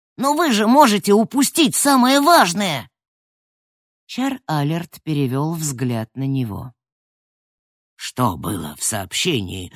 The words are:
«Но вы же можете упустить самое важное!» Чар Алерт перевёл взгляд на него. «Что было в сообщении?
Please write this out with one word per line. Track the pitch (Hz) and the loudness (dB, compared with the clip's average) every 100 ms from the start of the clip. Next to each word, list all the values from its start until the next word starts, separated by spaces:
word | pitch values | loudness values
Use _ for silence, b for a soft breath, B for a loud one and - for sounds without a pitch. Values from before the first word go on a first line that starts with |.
| _ - | _ -4
«Но | 269 | -2
вы | 294 330 | 0 0
же | 208 220 | 2 4
можете | 277 277 202 - | 6 6 4 2
упустить | 202 220 277 269 - 262 - | 2 2 0 0 2 0 2
самое | 277 269 247 277 | 2 4 4 2
важное!» | 285 339 190 175 196 139 - _ _ _ _ _ _ _ _ _ _ _ - | 4 4 4 0 -4 -4 -8 _ _ _ _ _ _ _ _ _ _ _ -12
Чар | - 269 262 - | -4 -4 -4 -4
Алерт | 151 143 165 170 - | -2 0 -2 -6 -12
перевёл | - 147 135 131 156 | -6 -2 -2 -2 -4
взгляд | 165 151 123 127 117 110 | -4 -6 -4 -4 -4 -6
на | 127 135 | -6 -4
него. | 135 117 98 123 - _ _ _ _ _ _ _ _ _ _ _ _ | -2 -4 -6 -12 -18 _ _ _ _ _ _ _ _ _ _ _ _
«Что | - - 120 92 | -12 -4 -2 -2
было | 87 98 78 76 | -6 -8 -8 -8
в | |
сообщении? | - 107 95 - 185 135 92 95 87 | -8 -6 -6 -4 -2 -4 -6 -10 -14